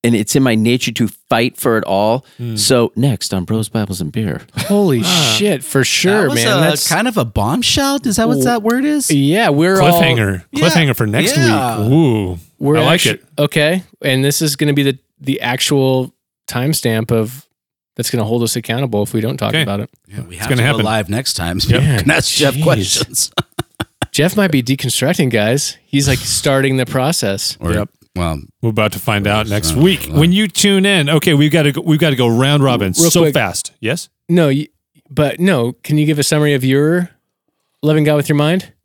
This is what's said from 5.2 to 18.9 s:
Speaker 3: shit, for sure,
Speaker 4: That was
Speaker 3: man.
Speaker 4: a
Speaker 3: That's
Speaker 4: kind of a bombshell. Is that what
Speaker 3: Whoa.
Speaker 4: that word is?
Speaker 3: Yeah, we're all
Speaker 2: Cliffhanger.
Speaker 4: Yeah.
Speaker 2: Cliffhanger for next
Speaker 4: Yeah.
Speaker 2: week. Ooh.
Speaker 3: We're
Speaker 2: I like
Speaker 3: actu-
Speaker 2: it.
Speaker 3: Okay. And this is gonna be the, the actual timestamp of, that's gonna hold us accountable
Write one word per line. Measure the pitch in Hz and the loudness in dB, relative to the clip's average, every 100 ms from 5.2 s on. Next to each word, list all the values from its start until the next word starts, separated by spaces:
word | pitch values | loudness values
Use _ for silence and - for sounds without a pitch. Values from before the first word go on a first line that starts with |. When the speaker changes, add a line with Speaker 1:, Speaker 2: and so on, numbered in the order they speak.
| 139 110 | 0 0
Speaker 3:
shit, | 202 151 | 0 -2
for | 131 139 | -2 0
sure, | 123 - 180 214 | 0 0 0 2
Speaker 4:
That | 170 | 2
was | 120 | 0
Speaker 3:
man. | 117 196 | 0 2
Speaker 4:
a | |
Speaker 3:
That's | 165 147 - | 2 0 -2
Speaker 4:
kind | 160 247 | 0 0
of | 214 | -2
a | |
bombshell. | 117 110 104 170 240 - 277 277 254 | -2 -2 -2 -2 -2 0 0 -2 -2
Is | 208 | 0
that | 226 | 0
what | 247 | 2
Speaker 3:
Whoa. | |
Speaker 4:
that | 247 240 | 0 0
word | 214 247 | 0 0
is? | 285 302 254 | 0 -2 0
Speaker 3:
Yeah, | 147 139 180 226 | 0 2 2 2
we're | 143 175 190 | 2 2 4
all | 185 170 | 4 4
Speaker 2:
Cliffhanger. | 151 123 101 92 - | 4 2 0 -2 -6
Speaker 4:
Yeah. | 269 160 | 0 2
Speaker 2:
Cliffhanger | 165 147 - | 2 2 0
for | 110 | 0
next | 110 160 151 | 0 0 2
Speaker 4:
Yeah. | 123 107 120 113 | 2 2 -2 -2
Speaker 2:
week. | 107 | 2
Ooh. | 147 151 110 95 90 - _ | 4 4 2 -2 -6 -12 _
Speaker 3:
We're | 143 156 | 0 2
Speaker 2:
I | |
like | 151 170 123 | 2 2 0
Speaker 3:
actu- | - | -2
Speaker 2:
it. | _ - | _ -2
Speaker 3:
Okay. | 147 - 151 185 - _ | 0 2 0 0 -6 _
And | 147 131 | -2 0
this | 135 143 | 0 0
is | 156 139 | -2 0
gonna | 147 | 0
be | 143 | 2
the, | 139 131 _ _ | 0 -2 _ _
the | 131 139 | -6 -4
actual | 117 123 - 143 131 131 127 _ _ _ - | -2 -4 0 0 2 0 -4 _ _ _ -10
timestamp | 123 135 160 120 113 113 | -4 -2 -2 -2 -2 0
of, | 117 113 131 _ _ _ _ _ - | -2 -2 -8 _ _ _ _ _ -10
that's | 120 | -6
gonna | 123 | -4
hold | 107 117 | -2 -2
us | 113 123 | -2 -4
accountable | - 117 135 | -4 -4 -2